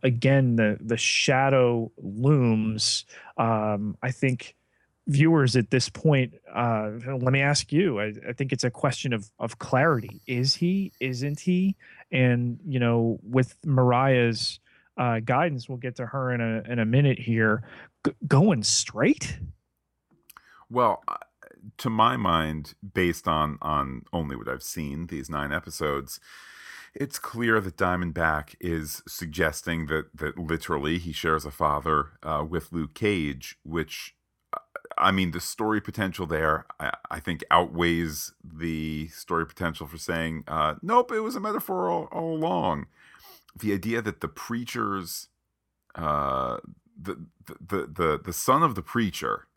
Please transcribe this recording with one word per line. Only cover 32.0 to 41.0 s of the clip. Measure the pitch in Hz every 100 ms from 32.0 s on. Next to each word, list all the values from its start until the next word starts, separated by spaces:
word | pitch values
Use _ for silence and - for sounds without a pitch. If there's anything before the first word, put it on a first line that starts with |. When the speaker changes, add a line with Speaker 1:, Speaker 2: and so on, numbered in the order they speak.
| 73 _
Speaker 2:
uh, | 78 76 78
with | 85 -
Luke | 85 73
Cage, | - 104 98 73 67 - -
which | 76 82 76 - - _ _ _ _ - - - - -
I | 92
mean, | 95 90
the | 82
story | - - 110 110
potential | - - 98 87 87
there, | 78 80 78 - -
I, | 71 - -
I | 80
think, | - 80 -
outweighs | 85 87 82 87 85 82 73 - -
the | - 78 82 80 78 78 80
story | - - 85 82
potential | - 87 78 73
for | 80
saying, | - 82 82 80 -
uh, | 78 76 76
"Nope, | 180 240